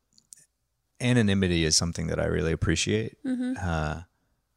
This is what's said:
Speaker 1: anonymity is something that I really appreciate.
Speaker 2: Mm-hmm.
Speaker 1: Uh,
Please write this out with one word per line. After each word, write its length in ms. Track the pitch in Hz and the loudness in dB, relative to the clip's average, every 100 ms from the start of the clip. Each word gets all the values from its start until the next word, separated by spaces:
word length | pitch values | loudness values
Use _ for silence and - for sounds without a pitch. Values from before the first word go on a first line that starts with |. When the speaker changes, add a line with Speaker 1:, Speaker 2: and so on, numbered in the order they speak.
| _ _ _ - _ _ _ _ _ _ | _ _ _ -20 _ _ _ _ _ _
Speaker 1:
anonymity 640 | 123 123 104 98 92 87 | 2 4 4 4 2 2
is 120 | 78 - | 2 2
something 300 | 87 82 82 | 0 -4 -4
that 120 | 80 | -2
I 60 | |
really 280 | 80 82 82 | -2 0 0
appreciate. 720 | 80 - 82 - 104 113 - | 0 0 0 0 -2 -4 -8
Speaker 2:
Mm-hmm. 280 | 269 254 254 262 | -8 -6 -6 -4
Speaker 1:
Uh, 400 | 92 80 - 78 85 _ _ _ _ | -4 -2 -4 -6 -12 _ _ _ _